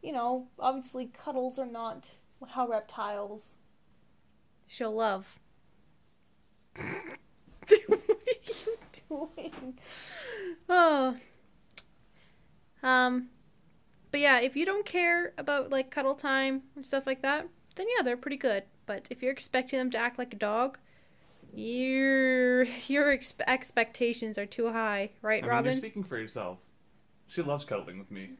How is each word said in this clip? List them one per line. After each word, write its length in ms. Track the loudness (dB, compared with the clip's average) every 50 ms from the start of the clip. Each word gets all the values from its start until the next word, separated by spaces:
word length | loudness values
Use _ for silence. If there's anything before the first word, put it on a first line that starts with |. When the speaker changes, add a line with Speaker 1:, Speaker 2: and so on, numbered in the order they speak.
| -8
Speaker 1:
you 80 | -6 -4
know, 360 | -2 -2 0 -2 -2 -4 -10 _ -2
obviously 480 | 0 0 0 0 -6 -10 -8 -8 -10
cuddles 520 | -10 -12 -14 -10 -6 -4 -2 -2 -4 -4 -6
are 80 | -8
not 420 | -8 -8 -8 -8 -8 -10 -10 -16 -20 -20 -20 _ _ _ _ -20 -12
how 180 | -4 -4 -2
reptiles 920 | 0 0 -2 -4 -4 -10 -8 -6 -6 -4 -6 -6 -8 -10 -14 -14 -18 -20 -20 _ _ _ _ _ _ -20 -20 _ _ _ _ _ _ _ _ _ _ _ _ _
show 240 | _ -8 -6 -4 -4
love. 480 | -2 0 2 2 0 0 -6 -12 -18 -20 _ _ _ _ _ _ _ _ -20 _ _ _ _ _ _ _ _ _ _ _ _ _ _ _ _ _ _
<laughs> 40 | -10 -8 -8 -8 -10 -10 -12 -16 -16 _ _ _ _ _ -20 -20 -20 6 6 6 6 8 4
What 120 | 2 2 4 2
are 140 | 0 0 2
you 500 | -4 -4 -4 -4 -8 -8 -6 -4 -6 -6 -6 -10 -20 -20 -20 -12 -10
doing? 680 | -8 -6 -6 -8 -10 -12 -12 -12 -12 -12 -12 -12 -14 -14 -16 -18 -16 -16 -14 -14 -14 -12 -12 -10 -10 -8 -8 -8 -10 -12 -2 4
Oh. 480 | 6 8 8 8 8 6 4 2 0 -2 -10 -20 -20 -20 _ -20 -20 -20 -20 _ -18 -18 -18 -18 -20 _ -20 _ _ -20 -20 -20 -20 _ -20 _ -20 _ _ _ _ _ 0
Um, 460 | 4 6 6 6 4 2 0 -2 -4 -14 -20 -20 -20 _ _ _ -20 _ _ _ _ _ _ _ -6 -2
but 80 | 2
yeah, 180 | 6 6 6 6
if 140 | 4 2 0
you 80 | 0 0
don't 220 | 0 0 -2 -2
care 460 | -2 0 2 2 4 4 2 0 -2 -6
about, 340 | -8 -4 -2 -2 -2 0 0
like, 200 | 0 -2 -2 -2
cuddle 240 | -4 -2 0 0 -2
time 480 | -2 -2 0 0 2 2 0 -2 -2 -6 -10 -18
and 100 | -16 -8
stuff 200 | -2 -2 -2 0 -2
like 140 | -4 -2 0
that, 260 | 0 0 0 -2 -8 -14 _ _ _ -10
then 120 | -6 -4 0 0
yeah, 60 | 2 2
they're 120 | 0 0
pretty 200 | -2 -4 -6 -6
good. 280 | -2 0 0 0 0 -2 -8 _ _ _
But 220 | -8 -8 -8 -8 -10
if 120 | -12 -4 -2
you're 100 | -4 -4
expecting 460 | -4 -8 -2 -2 -2 -2 0 -2 -2
them 100 | -2 -2 -2
to 60 | 0
act 180 | -2 -2 -2 -4
like 140 | -8 -8 -6
a 40 |
dog, 420 | -4 -4 -2 0 0 0 0 -2 -8 -20 -20 -20 -20 -20 _ -20 _ -20 -20 -20 -20 -20 -18 -12
your, 1120 | -10 -8 -6 -2 -2 0 0 2 4 4 4 6 6 6 4 4 4 4 6 6 6 4 4 2 -8 -4
your 300 | 0 2 4 6 6 4
expe-, 260 | 2 0 -8 -8 -6 0 0
expectations 920 | 0 0 0 -2 0 0 0 0 0 0 0 0 0 -2 -4 -6 -4 -6
are 80 | -6
too 240 | -6 -4 -2 -2 -2
high, 400 | 0 0 -2 0 0 -2 -4 -4 -8 -6 -2
right, 200 | 0 0 0 2
Speaker 2:
I 40 |
mean, 40 | 2
Speaker 1:
Robin? 140 | 2 2 4 2 0
Speaker 2:
you're 20 |
speaking 300 | 0 -2 -6 -6 -8 -8
for 140 | -6 -4 -6
yourself. 400 | -6 -6 -6 -6 -6 -6 -6 -10 -14 -20 -20 _ _ _ _ _ _ _ _ _ _
She 160 | _ -4 -4 -2
loves 220 | -2 -2 -4 -4
cuddling 340 | -4 -4 -4 -4 -6 -12 -14
with 140 | -14 -12 -12
me. 180 | -12 -12 -12 -14 -18